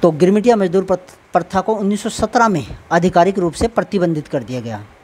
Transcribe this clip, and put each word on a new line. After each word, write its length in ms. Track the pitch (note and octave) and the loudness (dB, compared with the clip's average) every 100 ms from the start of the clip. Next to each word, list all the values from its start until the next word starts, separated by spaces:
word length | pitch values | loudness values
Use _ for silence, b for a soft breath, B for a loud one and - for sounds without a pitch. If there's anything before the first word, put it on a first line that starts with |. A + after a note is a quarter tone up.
तो 80 | F3 | 2
गिरमिटिया 460 | D#3 F3+ G#3 A3 A3+ | 4 2 2 2 2
मजदूर 280 | F#3+ F3+ | 2 0
प्रथ-, 480 | F#3 F3+ - - _ | 0 -4 -6 -20 _
प्रथा 280 | F3+ E3+ F#3+ | -4 -2 -4
को 140 | F#3 | -2
उन्नीस 280 | A3 F#3+ G3+ | -2 0 -2
सौ 60 | A3+ | -4
सत्रह 400 | - A3 B3+ A#3 | -4 -2 2 2
में 180 | F3 G2+ - - | 0 -4 -14 -2
आधिकारिक 460 | E3 F3+ F3+ F3 G3 | 0 2 4 2 2
रूप 140 | F3 | -4
से 160 | D3+ A3+ | -2 -4
प्रतिबंधित 600 | - F3+ G3+ F3 D#3 C#3+ | -2 -2 0 0 -2 -4
कर 140 | D3 | -6
दिया 180 | A2+ B2+ | -6 -8
गया। 240 | A#2 G#2+ G#2 - | -8 -10 -12 -20